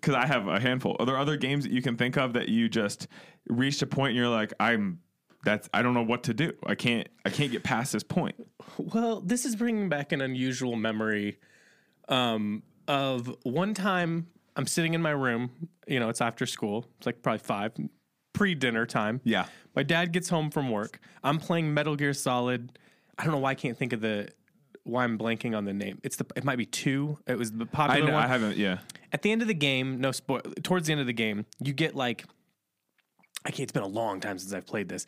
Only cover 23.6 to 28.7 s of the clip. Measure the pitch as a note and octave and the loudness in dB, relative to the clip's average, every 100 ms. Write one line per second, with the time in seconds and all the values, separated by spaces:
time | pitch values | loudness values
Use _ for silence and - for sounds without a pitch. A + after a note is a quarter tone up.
23.6 | C3+ A#2 B2+ A#2 A2 G#2 - - _ _ | -4 -4 -4 -2 0 -2 -6 -14 _ _
24.6 | _ - - A#2+ B2 A2 A2+ A2 B2 A2 | _ -16 -4 0 0 0 0 0 -2 -2
25.6 | G2+ G2 G2 F#2+ - - B2+ - C3+ B2+ | -2 -4 -4 -6 -8 -6 -6 -4 -2 -2
26.6 | G#2+ - C#3+ C3+ D3 D3+ - A#2+ A2+ A2 | -2 -2 0 0 -2 -4 -4 -2 -2 -4
27.6 | A#2 D3 C#3+ C#3 D3+ D3+ B2 B2+ G#2+ G2 | -4 0 4 6 4 4 4 2 2 2
28.6 | G2 | 0